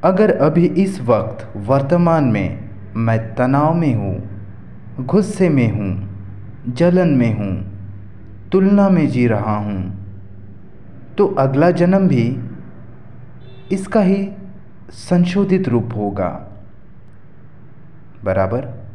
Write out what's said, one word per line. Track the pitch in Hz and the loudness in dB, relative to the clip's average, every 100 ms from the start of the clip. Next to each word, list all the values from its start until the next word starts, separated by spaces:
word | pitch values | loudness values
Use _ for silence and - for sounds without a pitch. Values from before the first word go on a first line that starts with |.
अगर | 165 185 214 147 | 2 4 4 4
अभी | 147 160 170 | 4 4 4
इस | - 196 - | 4 0 0
वक्त | 120 110 90 - - 110 | 2 2 2 -8 -10 -8
वर्तमान | 101 135 143 175 170 165 | 0 2 4 4 4 4
में | 135 107 92 - - - - 110 | 4 2 0 -4 -10 -14 -10 -2
मैं | 113 113 - - | 2 2 0 0
तनाव | 127 139 151 | 2 4 4
में | 170 156 113 | 4 2 2
हूँ, | 101 95 - - - - - - - - | -2 -4 -8 -12 -14 -16 -16 -16 -14 -10
गुस्से | 123 202 202 - 185 | 0 2 2 2 4
में | 143 113 | 4 4
हूँ, | 107 98 95 - - - - - - - | 2 -2 -4 -6 -10 -12 -14 -14 -10 -8
जलन | 120 170 180 175 | 2 4 6 4
में | 135 117 104 | 4 2 0
हूँ, | 101 90 - - - - - - - - - | -2 -4 -6 -12 -14 -14 -16 -16 -16 -16 0
तुलना | 190 190 202 196 | 4 6 6 6
में | 180 147 | 6 4
जी | 123 120 | 4 4
रहा | 107 107 104 | 2 0 -2
हूँ, | 104 101 95 - - - - - - - - - - - - - | -2 -4 -6 -8 -12 -14 -16 -16 -16 -16 -18 -18 -18 -18 -14 0
तो | 196 | 2
अगला | 190 135 139 170 | 4 2 4 4
जन्म | 175 175 196 185 | 4 4 6 4
भी | 131 117 131 - - - - - - - - - - - - - | 4 2 -2 -8 -12 -16 -16 -18 -18 -18 -18 -18 -18 -16 -18 -6
इसका | 190 - 226 | -6 0 2
ही | 190 196 196 - - - - - - | 4 2 -2 -8 -14 -16 -18 -18 -18
संशोधित | - - 180 175 196 190 185 185 | -16 0 4 4 2 2 2 2
रूप | 120 - 104 | 0 0 -2
होगा। | 104 98 90 - - - - - - - - - - - - - - - - - - - | -4 -2 -2 -4 -12 -16 -18 -18 -18 -18 -18 -18 -18 -18 -18 -18 -18 -18 -18 -18 -18 -10
बराबर? | 101 95 95 117 123 - - | -2 0 0 -2 -6 -12 -14